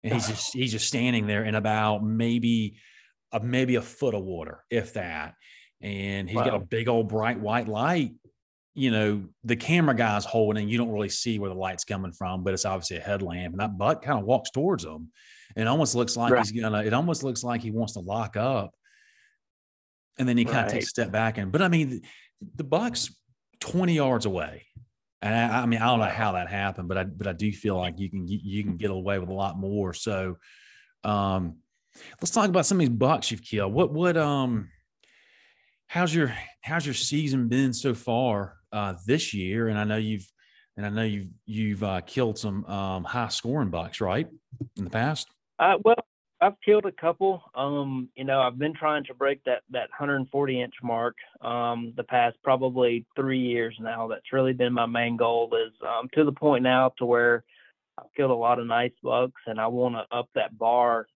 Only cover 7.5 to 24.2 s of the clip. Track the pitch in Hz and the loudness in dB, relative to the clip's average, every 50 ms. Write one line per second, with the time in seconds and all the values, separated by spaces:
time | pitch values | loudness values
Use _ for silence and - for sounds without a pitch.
7.5 | 113 120 113 110 107 107 123 156 180 170 139 113 - - _ - _ _ _ _ | -2 -2 -2 -2 -2 -2 0 0 2 0 0 -2 -6 -14 _ -20 _ _ _ _
8.5 | _ _ _ _ _ 147 131 127 113 110 107 104 104 104 95 85 _ _ - 117 | _ _ _ _ _ -2 0 2 2 4 2 2 2 0 -4 -10 _ _ 0 0
9.5 | 120 117 - - 165 175 165 147 127 113 117 113 104 104 101 - - 117 110 104 | 0 0 2 2 4 4 6 4 4 4 2 2 2 0 -2 0 2 2 4 4
10.5 | 104 107 104 104 117 117 120 113 110 104 104 98 - - - 120 113 104 101 95 | 2 0 0 0 0 0 0 0 -2 -4 -4 -4 -4 -4 -2 -2 -2 -2 -2 -4
11.5 | 92 92 95 92 92 90 - - 104 95 95 90 85 - 95 90 92 92 90 98 | -4 -4 -4 -4 -4 -6 -6 -6 -4 -6 -6 -8 -8 -6 -6 -4 -4 -2 -2 -2
12.5 | 95 90 - 101 95 92 87 - 92 80 - 107 101 98 98 87 87 90 90 87 | -2 0 -2 -2 -2 -4 -4 -6 -8 -8 -4 -4 -2 -2 -2 -4 -6 -6 -8 -8
13.5 | 85 95 104 110 101 90 101 120 156 156 - 131 147 110 98 104 127 127 - - | -4 -4 -4 -4 -2 0 2 2 0 0 0 -2 -2 0 2 2 2 2 0 -4
14.5 | - 127 151 190 190 - 80 78 78 78 82 80 _ _ - - - - - _ | -4 -2 0 0 0 -2 -4 -10 -10 -12 -14 -16 _ _ -20 -20 -20 -20 -20 _
15.5 | - 110 110 113 131 160 151 123 120 120 120 120 - 120 117 120 127 120 117 101 | -4 -2 0 2 4 2 2 2 2 0 0 0 0 0 2 4 4 4 2 0
16.5 | 107 117 110 110 107 104 107 107 110 127 160 175 160 - 139 135 123 - - 120 | -2 -2 -2 0 0 0 0 2 2 2 2 0 -2 -2 -4 -4 -4 -4 -4 -4
17.5 | 120 117 117 113 107 113 117 107 - 101 87 92 101 113 110 101 - 104 113 131 | -4 -4 -4 -4 -4 -2 -4 -4 -6 -10 -6 -4 -4 -4 -4 -4 -2 -2 0 0
18.5 | 135 110 98 - _ _ _ _ _ _ _ _ _ _ _ _ _ _ _ _ | 0 -2 -4 -6 _ _ _ _ _ _ _ _ _ _ _ _ _ _ _ _
19.5 | _ _ _ _ _ _ _ _ _ _ _ _ _ - 127 127 120 120 117 120 | _ _ _ _ _ _ _ _ _ _ _ _ _ -2 0 4 4 4 4 4
20.5 | 123 123 110 107 113 120 - - - - 113 92 92 110 113 113 110 110 98 95 | 2 2 2 2 0 -2 -4 -2 -2 -2 -2 0 0 0 0 0 0 -2 -4 0
21.5 | 95 156 190 180 170 165 156 135 127 107 - - - - - _ _ _ - - | 2 2 4 4 4 4 2 2 -2 -8 -10 -14 -20 -20 -20 _ _ _ -20 -16
22.5 | - - 156 131 151 175 226 240 233 - - - - _ _ _ _ _ _ _ | -10 -10 -2 0 0 0 0 0 -2 -4 -4 -4 -6 _ _ _ _ _ _ _
23.5 | _ _ - - - 180 185 175 170 156 143 131 127 113 | _ _ -10 -2 0 2 2 4 4 4 4 4 2 2